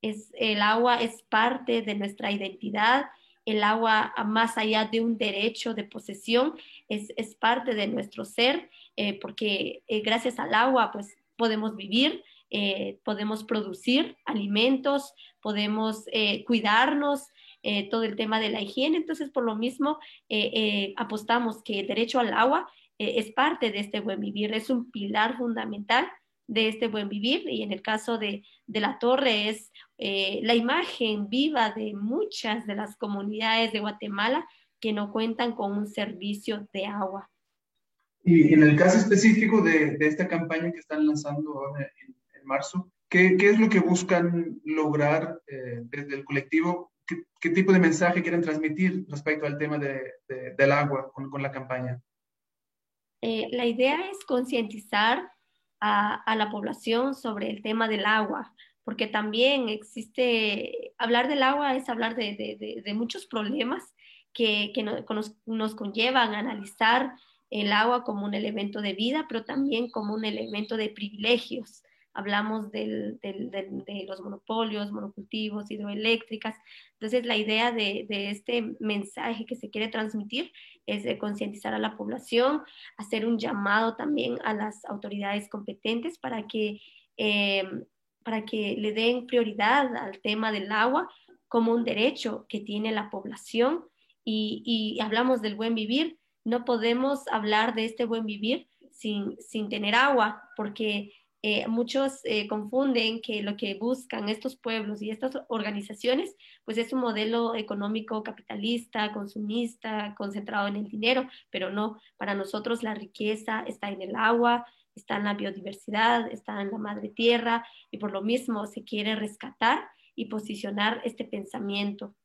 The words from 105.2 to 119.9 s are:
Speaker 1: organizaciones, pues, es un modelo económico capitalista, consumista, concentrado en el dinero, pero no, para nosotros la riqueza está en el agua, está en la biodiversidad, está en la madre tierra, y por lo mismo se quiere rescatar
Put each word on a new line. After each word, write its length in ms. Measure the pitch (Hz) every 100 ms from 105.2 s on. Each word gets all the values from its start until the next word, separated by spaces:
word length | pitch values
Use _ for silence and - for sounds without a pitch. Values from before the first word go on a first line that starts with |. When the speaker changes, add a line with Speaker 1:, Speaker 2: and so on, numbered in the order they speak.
| 262 269 -
Speaker 1:
organizaciones, 880 | 226 208 208 202 214 240 262 370 - - - -
pues, 100 | 220
es 160 | 233
un 80 | 262
modelo 540 | 247 214 220 233 233
económico 680 | 226 220 202 202 220 220 214
capitalista, 880 | 214 208 - 214 214 240 233 226 214
consumista, 1040 | 208 202 214 208 220 240 - 226 214 208 208
concentrado 500 | 202 202 208 214 202
en 80 | 202
el 80 |
dinero, 420 | 208 214 226 262 262 - _
pero 200 | 196 185
no, 280 | 202 214 214 _ _
para 160 | 202
nosotros 480 | 202 196 214 214 233
la 120 | 220
riqueza 720 | 208 202 - 214 214 214 220 -
está 220 | 208 208
en 140 | 190
el 120 | 190 214
agua, 500 | 220 233 240 240 240 _ _
está 220 | - _ 214
en 80 |
la 100 | 208
biodiversidad, 960 | 208 202 196 185 196 - 208 226 240 226
está 300 | 220 - 208
en 100 | 196
la 80 | 214
madre 300 | 214 208 208
tierra, 580 | 208 233 233 233 233 233 - _
y 60 | 196
por 160 | 208
lo 80 | 196
mismo 460 | 202 247 254 220 208
se 180 | -
quiere 320 | - 214 208 220
rescatar 720 | 214 208 - - 226 302 -